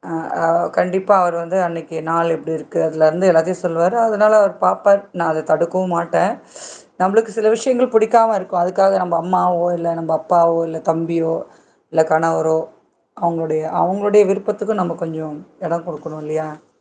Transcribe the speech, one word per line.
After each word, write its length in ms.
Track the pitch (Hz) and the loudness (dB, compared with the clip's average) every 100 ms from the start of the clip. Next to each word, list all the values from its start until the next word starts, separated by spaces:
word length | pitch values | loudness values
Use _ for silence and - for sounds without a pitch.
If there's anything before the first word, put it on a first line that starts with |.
அ, 80 | 180 165 165 | -8 -8 -6
அ, 380 | - 165 170 175 | -2 0 0 0
கண்டிப்பா 500 | - 180 190 190 196 | -2 0 -2 2 2
அவர் 140 | 180 | 2
வந்து 280 | 170 170 190 | -2 -4 -2
அன்னைக்கு 400 | 175 165 - 160 | -2 -4 -8 -8
நாள் 260 | 160 165 170 | -2 0 0
எப்படி 240 | 160 160 | -2 -4
இருக்கு, 300 | 160 147 165 | -6 -4 -2
அதுல 240 | 160 156 156 | -2 2 2
இருந்து 260 | 165 190 | 4 4
எல்லாத்தையும் 300 | 165 165 180 | 4 2 -4
சொல்லுவாரு. 320 | 180 165 175 | -4 0 0
அதனால 420 | 233 226 208 214 214 | 2 0 2 4 6
அவர் 220 | 196 180 | 4 2
பார்ப்பார். 500 | 185 190 202 202 - | 0 2 4 2 2
நான் 160 | 180 165 | -4 -2
அதை 140 | 160 | -2
தடுக்கவும் 460 | 156 156 170 185 185 | 0 0 0 -2 -2
மாட்டேன். 500 | 170 170 165 185 269 - - - - _ _ | -2 0 0 0 -2 -12 -20 -20 -20 _ _
நம்மளுக்கு 280 | 185 208 220 | 2 2 0
சில 220 | 202 214 | 0 0
விஷயங்கள் 400 | 220 269 247 247 | 0 0 0 2
பிடிக்காம 460 | 226 220 233 226 | 2 4 4 4
இருக்கும். 260 | 208 185 180 | 0 -2 -2
அதுக்காக 360 | 175 185 196 196 | -2 2 2 2
நம்ம 200 | 175 170 | 0 -2
அம்மாவோ, 560 | 170 180 180 175 175 | 0 0 2 0 0
இல்ல 220 | 175 170 | -2 -2
நம்ம 220 | 165 160 160 | -4 -2 -4
அப்பாவோ, 480 | - 175 170 165 | 2 2 4 2
இல்ல 140 | 165 160 | -2 -4
தம்பியோ, 560 | 160 160 165 170 160 165 - _ _ _ _ | -4 -2 -2 -2 -2 -4 -8 _ _ _ _
இல்ல 100 | 160 | 0
கணவரோ, 680 | 160 160 165 165 160 160 160 _ _ _ _ - | 2 2 0 0 0 -2 -4 _ _ _ _ -4
அவங்களுடைய, 420 | 175 165 160 156 156 | -4 -2 -4 -4 -4
அவங்களுடைய 540 | 175 170 196 208 208 190 | -2 -2 0 2 4 4
விருப்பத்துக்கும் 540 | 196 - 202 202 208 | 0 -2 -4 -4 -2
நம்ம 120 | 175 | -2
கொஞ்சம் 520 | 170 165 156 156 147 180 _ | -4 -6 -6 -8 -10 -16 _
இடம் 260 | 175 170 170 | -6 -6 -6
கொடுக்கணும் 320 | 151 156 156 | -10 -10 -10
இல்லையா? 380 | 151 156 156 151 _ _ | -6 -6 -6 -12 _ _